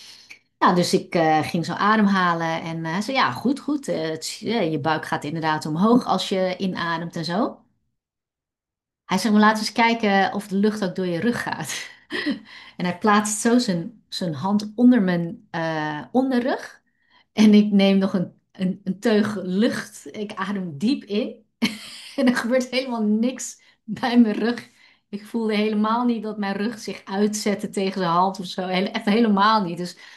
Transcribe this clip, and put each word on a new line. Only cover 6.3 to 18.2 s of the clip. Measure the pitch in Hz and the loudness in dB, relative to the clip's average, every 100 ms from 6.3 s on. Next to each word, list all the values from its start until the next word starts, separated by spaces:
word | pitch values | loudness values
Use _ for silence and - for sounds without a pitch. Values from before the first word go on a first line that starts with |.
| 190 185 - | -2 -2 -2
inademt | 190 - 170 165 170 170 | -4 -4 -4 -4 -6 -6
en | |
zo." | 160 185 302 - _ _ _ _ _ _ _ _ _ _ _ _ _ _ | -4 -2 -4 -6 _ _ _ _ _ _ _ _ _ _ _ _ _ _
Hij | - 190 | -4 -2
zegt, | 226 | 2
"Maar | 208 | 4
laten | 214 220 | 4 4
we | - | 0
eens | - 226 233 | 0 0 2
kijken | 208 196 190 | 2 2 2
of | 202 - | -2 -4
de | 196 | 0
lucht | 214 214 | 0 0
ook | 185 190 | -4 -4
door | 180 | -4
je | 165 | -2
rug | 220 233 | -2 -2
gaat." | - - 160 - - - - | -4 -6 -6 -10 -12 -18 -10
<laughs> | - 302 - - - - - | -6 -4 -6 -8 -20 -18 -6
En | |
hij | 180 175 | -4 -2
plaatst | 220 208 208 - | 2 2 2 0
zo | 233 240 | 2 2
zijn, | 240 170 170 - _ | 2 -2 -4 -12 _
zijn | - 180 | -8 -6
hand | 139 190 208 208 | -4 -2 -2 -2
onder | - 247 247 | 4 6 6
mijn, | 185 175 170 - _ | 4 0 -2 -8 _
eh, | 170 165 156 151 151 - | -6 -4 -2 -4 -6 -4
onderrug. | 247 269 240 240 339 - - _ _ _ _ _ | -2 0 0 -2 -4 -8 -20 _ _ _ _ _
En | - 214 | 4 6
ik | 208 208 | 8 6
neem | 202 196 196 | 4 4 4
nog | 190 | 2
een, | 185 | -2